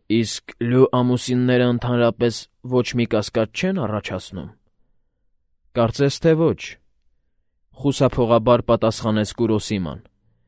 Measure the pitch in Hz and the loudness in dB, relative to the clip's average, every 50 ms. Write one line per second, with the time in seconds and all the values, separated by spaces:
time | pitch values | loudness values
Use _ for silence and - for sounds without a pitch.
0 | _ - 107 113 113 101 - - _ - - - 117 120 123 127 131 - - 127 | _ -4 -2 -2 -2 -2 -4 -10 _ -14 -10 -6 -2 0 4 4 4 4 4 2
1 | 123 123 123 120 - - 127 123 123 127 127 123 123 123 120 120 - 123 123 120 | 0 0 0 -2 -2 -2 -2 0 2 2 2 2 2 2 0 -2 -2 -2 0 2
2 | 120 117 113 - 120 117 110 - - _ _ _ - 127 127 123 120 - - 120 | 2 2 2 2 0 -2 -2 -4 -10 _ _ _ -8 -2 0 0 0 0 0 -2
3 | 117 107 - 107 104 - - 113 110 107 - - - 185 190 190 135 101 104 104 | -2 0 0 -2 -2 -2 -2 -2 -2 -2 -4 -4 -4 -2 -2 -2 -4 -4 -4 -6
4 | - - - 92 - - - 92 67 - - _ _ _ _ _ _ _ _ _ | -6 -6 -8 -8 -10 -10 -12 -12 -14 -14 -16 _ _ _ _ _ _ _ _ _
5 | _ _ _ _ _ _ _ _ _ _ _ _ _ _ - 123 117 110 - - | _ _ _ _ _ _ _ _ _ _ _ _ _ _ -2 0 0 0 0 0
6 | 143 139 - - - 165 160 156 165 156 101 - - - - - _ _ _ _ | 0 0 0 2 2 2 2 4 2 0 0 -2 -6 -16 -18 -20 _ _ _ _
7 | _ _ _ _ _ _ _ _ _ _ _ _ _ _ _ - 135 143 131 - | _ _ _ _ _ _ _ _ _ _ _ _ _ _ _ -4 -2 -2 0 2
8 | 143 123 - - 123 110 120 117 110 127 120 120 110 - 117 - - 110 113 - | 2 2 2 2 2 4 4 2 4 4 2 2 4 2 0 2 2 0 -2 -2
9 | - 117 107 107 107 104 - - 120 107 110 107 - - 110 101 90 80 67 - | -2 -2 0 0 0 -2 -2 -2 0 0 0 0 -2 -4 -6 -4 -6 -6 -10 -12
10 | - _ _ _ _ _ _ _ _ | -16 _ _ _ _ _ _ _ _